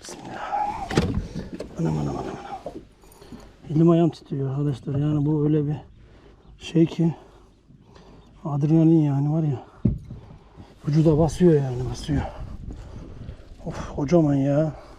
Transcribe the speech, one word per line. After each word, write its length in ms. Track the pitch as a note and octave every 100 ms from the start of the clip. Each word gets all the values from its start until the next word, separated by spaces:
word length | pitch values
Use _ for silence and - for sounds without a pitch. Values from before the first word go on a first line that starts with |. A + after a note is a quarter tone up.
Bismillah. 880 | - - - - - G#5 G#5 G#5+ F#5+ - - - - - - - - -
Anam, 200 | E3 D#3
anam, 180 | D3 C#3
anam, 20 |
anam. 540 | - - - - - - - _ - - - - - - -
Elim 200 | D3+ E3
ayağım 200 | E3 E3+
titriyor 400 | - - D3 C3+
arkadaşlar. 440 | C3+ D3 C3+ -
Yani 320 | C#3 D3 D3+ C#3+
bu 180 | D#3
öyle 220 | D3 D#3 D3
bir 100 | D3+ - - - - - - - -
şey 280 | - E3 E3
ki, 280 | - E3+ - - - - _ _ - - - - - - -
adrenalin 560 | D#3+ C#3+ D3 D#3+ D#3+ E3
yani, 320 | D3 C#3 D3
var 100 | D#3
ya. 220 | D#3+ B2+ - - - - - - - - - - - - -
Vücuda 300 | D3 D#3+ D3
basıyor 360 | D#3 - F3+
yani, 360 | D3+ C#3 B2 B2
basıyor. 320 | A#2+ - C#3+ - - - - - - - - - - - - - - -
Of, 280 | - - -
kocaman 380 | C#3+ F3 D3+
ya. 380 | C#3+ C#3 C#3+ D#3 C#3 -